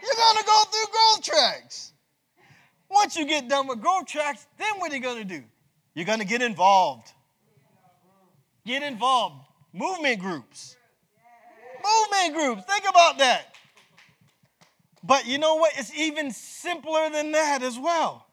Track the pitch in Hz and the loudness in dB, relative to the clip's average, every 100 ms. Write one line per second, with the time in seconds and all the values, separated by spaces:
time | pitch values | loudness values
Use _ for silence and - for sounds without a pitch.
0 | 403 453 453 440 415 427 415 427 427 440 | -4 2 4 2 4 4 4 -2 -4 2
1 | 440 427 - 330 233 143 120 - - _ | 4 2 0 2 2 -2 -14 -18 -18 _
2 | _ _ _ _ _ _ _ _ _ 392 | _ _ _ _ _ _ _ _ _ 2
3 | 415 339 294 302 247 277 269 240 262 370 | 2 0 -2 -2 0 -2 0 -2 0 0
4 | 320 302 294 277 - _ 415 403 339 277 | -2 -4 -4 -6 -14 _ -6 -4 -4 -6
5 | 247 240 208 170 117 _ _ _ _ - | -6 -8 -8 -12 -14 _ _ _ _ -10
6 | 151 220 202 233 247 175 180 196 170 123 | -4 -2 -2 -2 -2 2 4 4 2 -4
7 | - _ _ _ _ _ _ _ _ _ | -18 _ _ _ _ _ _ _ _ _
8 | _ _ _ _ _ _ - 262 285 233 | _ _ _ _ _ _ -8 -6 -6 -4
9 | 240 254 196 139 135 _ _ 170 294 370 | 0 2 0 -8 -20 _ _ -8 -6 -2
10 | 294 226 190 160 110 - - - _ _ | -2 -2 -4 -8 -10 -20 -20 -20 _ _
11 | _ _ _ _ - - 480 523 392 440 | _ _ _ _ -20 -20 -20 -6 2 2
12 | 427 415 349 302 294 220 196 403 392 370 | 4 2 0 0 -2 -2 -2 -2 4 6
13 | 339 277 269 190 - - _ _ _ _ | 6 4 2 2 -2 -20 _ _ _ _
14 | _ _ _ _ _ _ _ _ _ _ | _ _ _ _ _ _ _ _ _ _
15 | 170 269 240 277 311 311 320 277 233 302 | 0 0 2 -2 0 2 2 0 -10 -4
16 | 311 302 285 220 - - 320 339 269 311 | -4 -2 -8 -8 -16 -12 -8 -8 -2 -2
17 | 311 302 302 302 302 285 254 240 294 339 | 0 -2 -2 0 0 -2 -4 -4 -2 0
18 | 247 139 _ | -2 -4 _